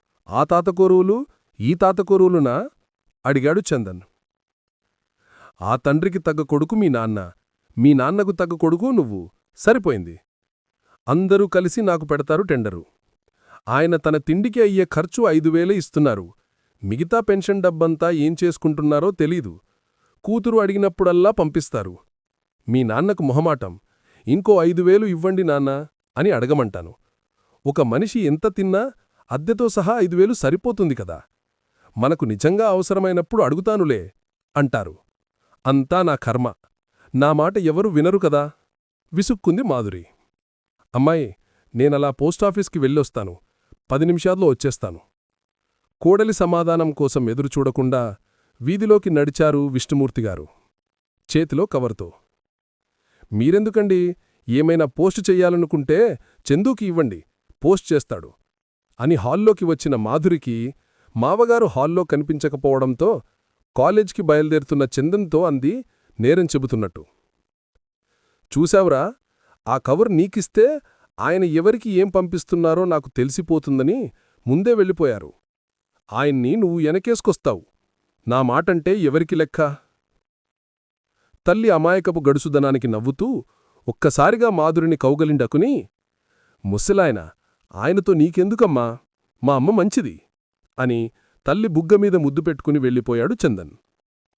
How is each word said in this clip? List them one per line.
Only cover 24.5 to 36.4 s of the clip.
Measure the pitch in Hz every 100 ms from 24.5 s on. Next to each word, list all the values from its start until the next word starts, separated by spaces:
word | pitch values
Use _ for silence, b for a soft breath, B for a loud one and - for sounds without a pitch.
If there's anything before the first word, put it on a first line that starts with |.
| 202
ఐదు | 165 175
వేలు | 180 196 214
ఇవ్వండి | 170 185 190
నాన్నా' | 175 143 139 139 151 _ _ -
అని | 185
అడగమంటాను. | 127 123 143 113 95 82 - _ _ _ _ _ _
ఒక | 139 143
మనిషి | 127 120 214 233
ఎంత | 175 156 220
తిన్నా | 196 190 190 262 - _ _ _
అద్దెతో | 131 160 226 240
సహా | 208 180 240
ఐదు | 180 175
వేలు | 196
సరిపోతుంది | 247 135 175 247 214 180
కదా. | 120 92 78 - _ _ _ _ _ _ -
మనకు | 127 160
నిజంగా | 120 107 151 196 220
అవసరమైనప్పుడు | 190 185 196 190 175 170 226
అడుగుతానులే," | 143 151 190 214 165 113 90 _ _ _ _ -
అంటారు. | 139 117 90 73 _ _ _ _ _ _
"అంతా | 127 139 131 180
నా | 175 139
కర్మ, | 123 120